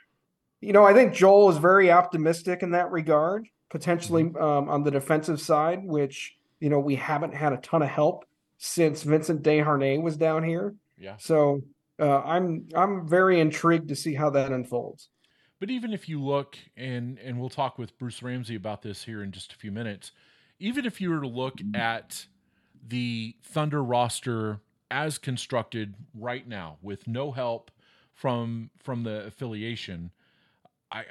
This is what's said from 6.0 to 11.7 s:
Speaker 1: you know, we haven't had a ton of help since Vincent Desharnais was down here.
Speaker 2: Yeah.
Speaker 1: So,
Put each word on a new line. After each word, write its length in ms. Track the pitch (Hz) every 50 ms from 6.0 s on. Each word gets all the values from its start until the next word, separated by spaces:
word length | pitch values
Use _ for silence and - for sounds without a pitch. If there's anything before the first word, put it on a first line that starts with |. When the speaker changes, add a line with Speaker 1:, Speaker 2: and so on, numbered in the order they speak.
| 143 139 139 - - - - _ _ _ _ -
Speaker 1:
you 100 | 160 143
know, 80 | 147 143
we 180 | 139 147 139
haven't 380 | 127 - - 156 147 160 156 -
had 180 | 139 156 147
a 60 | 131 120
ton 240 | - - - 165
of 80 | 147 135
help 340 | - - 151 156 180 - - _ _ _ _ _ _
since 460 | - - - - 170 165 156 147 156
Vincent 400 | - 147 151 156 156 175 170 147
Desharnais 580 | 139 151 151 151 147 151 147 139 139 135 135 151
was 160 | 165 170 151
down 260 | 151 160 160 156 160
here. 320 | 160 165 165 170 196 202 208 - _ _ _
Speaker 2:
Yeah. 200 | - 92 95 101 110
Speaker 1:
So, 420 | - - 160 151 147 143 143 143 135 -